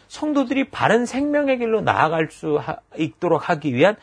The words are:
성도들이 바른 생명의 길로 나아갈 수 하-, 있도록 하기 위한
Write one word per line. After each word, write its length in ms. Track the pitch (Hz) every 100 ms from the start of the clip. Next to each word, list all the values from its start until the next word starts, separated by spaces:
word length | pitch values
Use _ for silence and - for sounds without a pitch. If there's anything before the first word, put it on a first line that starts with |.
| _
성도들이 640 | - 302 285 254 269 -
바른 340 | - 139 220 240
생명의 540 | 247 294 294 277 254
길로 200 | 233 220
나아갈 480 | 143 98 156 160 156
수 280 | - 160 147
하-, 200 | 143 - - -
있도록 520 | 160 - 175 160 -
하기 240 | 165 147
위한 220 | 120 180 220